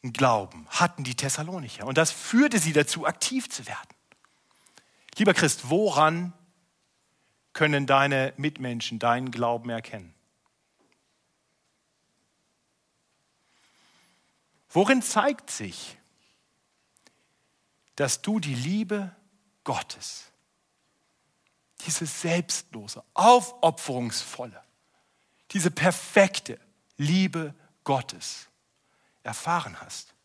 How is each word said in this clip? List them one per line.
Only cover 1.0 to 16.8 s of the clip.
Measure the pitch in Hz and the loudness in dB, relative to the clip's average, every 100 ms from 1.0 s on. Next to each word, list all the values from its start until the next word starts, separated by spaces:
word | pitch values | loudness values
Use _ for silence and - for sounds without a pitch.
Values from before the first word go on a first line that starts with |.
die | 131 123 | -8 -4
Thessalonicher. | 139 - 156 185 127 - | -4 -4 -6 -8 -10 -10
Und | 117 135 | -2 2
das | 160 | 2
führte | - - 233 294 220 | 0 0 4 4 4
sie | 160 | 2
dazu, | 151 - - | 2 2 0
aktiv | 156 - - 262 - | -4 -2 -4 -4 -6
zu | - 120 | -12 -10
werden. | - - - _ _ _ _ _ _ - - _ _ - - | -14 -14 -20 _ _ _ _ _ _ -20 -20 _ _ -20 2
Lieber | 208 | 4
Christ, | 175 156 - 123 | 4 2 0 0
woran | 165 214 147 156 165 180 - _ _ _ _ _ _ _ _ _ _ _ | 2 2 4 4 4 -6 -10 _ _ _ _ _ _ _ _ _ _ _
können | - 151 143 135 | 0 2 2 4
deine | 139 139 135 135 - | 4 4 2 -2 -2
Mitmenschen | 151 143 127 117 - 113 | -6 -4 -8 -6 -6 -2
deinen | 117 120 127 | 0 0 -2
Glauben | 113 120 120 120 | -4 -2 -2 -4
erkennen? | 113 - 110 85 _ _ _ _ _ _ _ _ _ _ _ _ _ _ _ _ _ _ _ _ _ _ _ _ _ _ _ _ _ _ _ _ _ _ _ _ _ _ _ _ _ _ _ _ _ _ | -8 -10 -16 -16 _ _ _ _ _ _ _ _ _ _ _ _ _ _ _ _ _ _ _ _ _ _ _ _ _ _ _ _ _ _ _ _ _ _ _ _ _ _ _ _ _ _ _ _ _ _
Worin | - 202 269 | 2 4 4
zeigt | - 214 277 - - | 4 2 2 -2 -8
sich, | - 101 - - - _ _ _ _ _ _ _ _ | -10 -10 -10 -16 -18 _ _ _ _ _ _ _ _